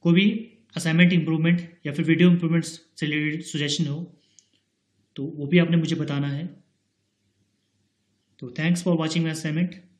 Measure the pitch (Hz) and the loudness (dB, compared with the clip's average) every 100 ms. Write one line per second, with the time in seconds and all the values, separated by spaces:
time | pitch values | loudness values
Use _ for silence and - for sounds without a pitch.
0 | 175 170 196 233 - _ _ - 160 160 | 4 4 4 0 -10 _ _ -8 -2 4
1 | 175 175 156 160 160 175 - _ 147 139 | 6 4 0 0 2 0 -2 _ -10 -4
2 | 156 160 180 175 170 165 156 - _ - | 0 4 6 4 2 0 -2 -12 _ -8
3 | 151 151 151 156 170 151 147 147 151 147 | -6 -2 -4 -6 -8 -6 -4 -2 -4 -4
4 | 175 _ _ _ _ _ _ _ _ _ | -10 _ _ _ _ _ _ _ _ _
5 | _ - 139 147 143 175 170 165 156 151 | _ -12 -10 -8 0 2 4 2 0 -4
6 | 143 143 139 139 175 - _ _ _ _ | -4 -4 -4 -6 -10 -14 _ _ _ _
7 | _ _ _ _ _ _ _ _ _ _ | _ _ _ _ _ _ _ _ _ _
8 | _ _ _ _ 127 - 156 175 - 165 | _ _ _ _ -14 -4 0 0 0 0
9 | 160 170 160 156 160 156 180 - _ _ | 0 -2 -2 -4 -4 -2 -4 -6 _ _